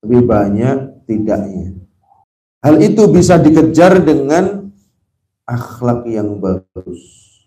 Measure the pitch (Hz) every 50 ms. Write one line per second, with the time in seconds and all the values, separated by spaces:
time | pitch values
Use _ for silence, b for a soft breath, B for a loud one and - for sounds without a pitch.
0 | - 107 123 123 117 110 110 104 101 101 101 104 117 131 139 135 - - - -
1 | _ - 110 107 104 104 98 98 101 - 190 175 - 92 - - - _ _ _
2 | _ _ _ _ _ _ _ _ _ _ _ _ - 143 156 151 - - 196 220
3 | 214 202 151 175 170 - 180 160 143 151 160 165 151 - - 160 170 190 190 185
4 | 165 156 151 135 135 135 151 170 190 196 - - - - - _ _ _ _ _
5 | _ _ _ _ _ _ _ _ _ - 120 120 120 - - - 123 120 117 -
6 | 120 117 113 107 104 104 101 95 92 92 98 - _ _ _ - 95 90 87 82
7 | _ _ _ _ _ _ _ _ _